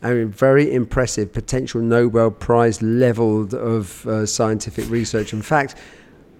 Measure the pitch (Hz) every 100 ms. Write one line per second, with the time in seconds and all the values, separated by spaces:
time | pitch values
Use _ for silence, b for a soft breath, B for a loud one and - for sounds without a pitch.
0 | 113 123 113 98 135 139 147 127 113 131
1 | 123 - 101 113 - 131 131 117 117 117
2 | 120 113 113 107 - 120 117 107 110 120
3 | 123 113 113 107 101 123 117 113 95 -
4 | 117 110 107 - 110 107 - - 107 117
5 | 113 113 104 107 - 156 139 - B B
6 | B B B _